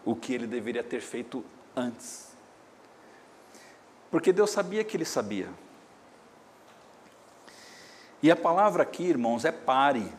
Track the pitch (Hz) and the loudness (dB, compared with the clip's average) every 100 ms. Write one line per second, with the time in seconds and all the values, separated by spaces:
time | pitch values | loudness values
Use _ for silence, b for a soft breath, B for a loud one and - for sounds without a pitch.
0 | - 113 - 123 117 120 110 117 - 127 | -4 -4 -4 -6 -4 -6 -4 -6 -4 -8
1 | 107 - 120 131 - - - - 123 113 | -8 -10 -8 -10 -12 -20 -12 -6 -6 -6
2 | - - - - - - - - - B | -14 -16 -18 -20 -20 -20 -20 -20 -20 B
3 | B B B B B B B B B - | B B B B B B B B B -20
4 | - 160 175 185 208 208 180 208 214 180 | -4 0 2 4 2 0 -2 -4 -4 -4
5 | 156 - 107 104 90 87 - - - - | -4 -4 -4 -6 -8 -12 -20 -20 -20 -20
6 | - - - - - - - - - - | -20 -20 -20 -20 -20 -20 -20 -20 -20 -20
7 | - - - - - B B B B B | -20 -20 -20 -20 -20 B B B B B
8 | B B 151 170 170 170 214 175 147 - | B B 4 6 4 4 4 4 0 2
9 | 175 147 117 117 156 - - 131 139 131 | 0 2 2 0 -2 -2 0 4 4 2
10 | 95 | -2